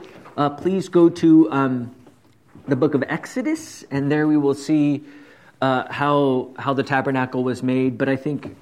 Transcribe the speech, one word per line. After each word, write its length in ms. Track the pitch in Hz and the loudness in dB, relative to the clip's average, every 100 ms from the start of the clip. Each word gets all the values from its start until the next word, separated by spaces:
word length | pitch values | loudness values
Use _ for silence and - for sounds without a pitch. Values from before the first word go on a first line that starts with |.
| - - - - | -12 -20 -14 -2
uh, 140 | 147 | -2
please 360 | 147 175 190 - | -2 -2 -2 0
go 220 | 175 170 | 4 4
to, 420 | 170 165 160 160 | 4 6 8 6
um, 440 | 139 135 127 117 - - _ _ _ _ - - | 2 0 -2 -6 -14 -20 _ _ _ _ -18 -4
the 80 | 131 | 0
book 180 | 147 | 2
of 100 | 135 - | 0 -2
Exodus, 760 | 160 - 254 247 311 - - - | -6 -6 -6 -4 -6 -8 -20 -8
and 220 | 139 139 | -4 0
there 160 | 151 151 | 0 2
we 100 | 151 | 2
will 160 | 143 | 2
see, 500 | 139 - 156 147 139 - - - - - _ | -2 0 0 2 -2 -8 -20 -20 -20 -20 _
uh, 300 | 135 131 - | 0 0 -2
how, 600 | 135 143 147 139 127 127 - | -2 0 2 2 0 -4 -6
how 140 | 139 135 | -4 -2
the 80 | |
tabernacle 600 | 135 135 139 131 127 131 | 0 0 0 -2 -2 -2
was 200 | 127 127 | -2 -2
made. 340 | 127 131 131 127 | -2 0 -2 -2
But 100 | 135 | -2
I 80 | 135 | -2
think, 400 | 151 139 - - | -4 -8 -10 -10